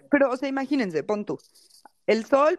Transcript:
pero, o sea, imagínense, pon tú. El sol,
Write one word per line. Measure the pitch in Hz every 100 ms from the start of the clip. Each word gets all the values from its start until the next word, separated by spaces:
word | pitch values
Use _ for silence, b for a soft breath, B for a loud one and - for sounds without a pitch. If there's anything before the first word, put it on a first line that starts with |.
| -
pero, | 285 269
o | 262
sea, | 277
imagínense, | 269 269 285 202 156
pon | 151 208
tú. | 208 143 _ _ _ _ - _ -
El | 220 220
sol, | 277 302